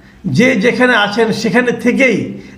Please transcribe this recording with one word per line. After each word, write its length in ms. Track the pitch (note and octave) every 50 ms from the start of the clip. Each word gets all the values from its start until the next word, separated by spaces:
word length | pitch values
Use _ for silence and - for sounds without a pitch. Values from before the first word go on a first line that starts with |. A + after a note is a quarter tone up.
| - - - - -
যে 300 | E3+ B2+ D3 A#3+ C4 C4
যেখানে 400 | G#3 F#3+ B3 A3+ - B3+ B3 B3
আছেন 380 | G#3+ G3+ F#3+ - A#3 A3+ A3 F#3
সেখানে 380 | - - A3 F3 A#3+ B3 B3
থেকেই 640 | A#3 - - A#3+ A3 G3 C4+ B3+ G#3 D3+ - - - - - - -